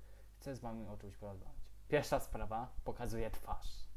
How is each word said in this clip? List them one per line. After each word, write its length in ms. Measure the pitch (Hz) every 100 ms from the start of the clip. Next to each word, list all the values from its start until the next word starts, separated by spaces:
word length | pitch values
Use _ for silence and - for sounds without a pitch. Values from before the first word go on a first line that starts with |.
| - - - -
chcę 160 | 139 127
z 40 |
wami 280 | 117 113 104
o 100 | 101
czymś 200 | 101 -
porozmawiać. 380 | 104 95 - - - - -
Pierwsza 320 | 147 139 135
sprawa, 520 | - 107 110 110 123 -
pokazuje 480 | - - 120 113 113
twarz. 360 | - - - - - -